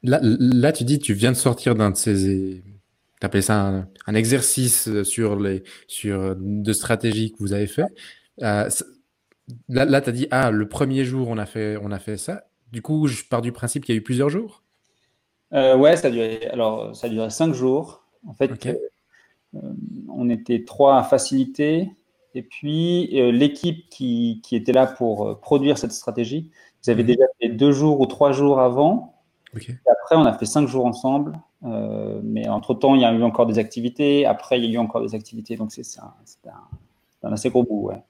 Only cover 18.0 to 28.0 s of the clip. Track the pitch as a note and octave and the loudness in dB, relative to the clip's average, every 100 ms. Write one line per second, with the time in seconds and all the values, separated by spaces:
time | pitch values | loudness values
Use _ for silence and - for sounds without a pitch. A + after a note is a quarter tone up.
18 | _ _ G3+ A2+ C3+ B2 - - - _ | _ _ -20 -2 -2 -2 -6 -6 -8 _
19 | _ _ _ _ _ - - - - - | _ _ _ _ _ -16 -14 -12 -12 -14
20 | - - A#2+ A2+ A2+ A#2 A#2 - C#3 C3+ | -14 -6 -4 -4 -2 -4 -4 2 6 6
21 | B2 C3+ - C3+ C3 - D3 D#3+ F#3+ - | 4 0 2 -2 -2 -2 0 0 -4 -10
22 | _ _ _ C3 A#2+ - D3 D#3 E3+ F3 | _ _ _ -14 -14 -12 -6 -2 0 0
23 | F3+ C3+ B2 A#2+ C#3+ - F3 E3 - - | 0 2 4 4 2 2 -6 -6 -12 -8
24 | C3 A#2 A#2 A2+ - A#2 - C3 C3 - | -4 0 -2 -4 -4 -4 2 2 2 0
25 | A#2+ G#2 G#2 G#2 - C#3+ C#3 C#3 B2 - | -4 -2 -4 -8 0 2 2 0 -2 -8
26 | - A#2 A2+ D3 D#3+ _ _ _ - A2 | -10 -6 -6 -6 -10 _ _ _ 0 2
27 | A#2 A#2+ B2+ - A#2 A2+ C#3 C#3 D3+ C#3+ | 4 6 4 4 -4 2 4 4 2 4